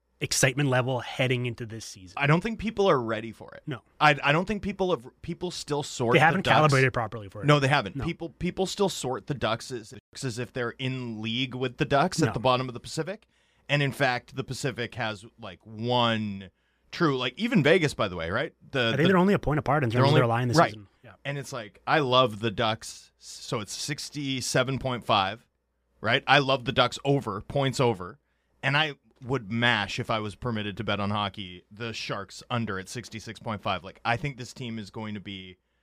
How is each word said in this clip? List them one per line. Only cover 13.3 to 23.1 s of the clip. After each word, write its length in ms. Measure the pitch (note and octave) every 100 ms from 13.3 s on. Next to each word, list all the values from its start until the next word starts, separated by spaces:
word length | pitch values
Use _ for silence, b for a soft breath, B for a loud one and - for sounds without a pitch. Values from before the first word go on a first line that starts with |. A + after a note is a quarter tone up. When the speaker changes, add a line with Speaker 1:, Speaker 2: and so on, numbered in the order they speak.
| _ _ _ -
Speaker 2:
And 140 | C#3+
in 80 | C#3
fact, 460 | C3+ C3+ B2 - B2+
the 80 |
Pacific 500 | - A#2+ C#3+ G#2 A2+
has, 300 | - A2+ G#2 A2+ -
like, 180 | A2 F2
one 880 | G#2+ G#2+ A#2+ B2 A#2 A2+ G#2+ G2 F#2+ _ _ _ _
true, 240 | - E3 C3
like, 160 | B2 -
even 280 | A#3 A#3+
Vegas, 300 | C#3+ F#3 D3+
by 120 | - G#2+
the 80 |
way, 160 | F2 E2
right? 220 | G#2+ D#3+ _ -
The, 100 | C3+
Speaker 1:
I 40 | A#2
think 80 | A#2+
Speaker 2:
the 60 | E3+
Speaker 1:
they're 80 | F#3+
only 180 | F#3
a 40 | G3
point 180 | - D3
apart 240 | C3 D3
in 80 | B2
Speaker 2:
they're 120 | A#2
Speaker 1:
terms 80 | C3+
Speaker 2:
only 100 | D3
Speaker 1:
of 20 |
their 60 | A#2+
line 180 | A#2 B2
this 100 | C#3
Speaker 2:
right. 140 | C#3
Speaker 1:
season. 160 | G#2+ G2 _
Yeah. 100 | A#2 -
Speaker 2:
And 120 | C3+ C#3+
it's 160 | A#2+
like, 280 | B2+ G#2 -
I 140 | - D3+
love 400 | C3 B2+ B2+ G#2+
the 120 | A#2
Ducks. 580 | G2 A2+ A2 - - -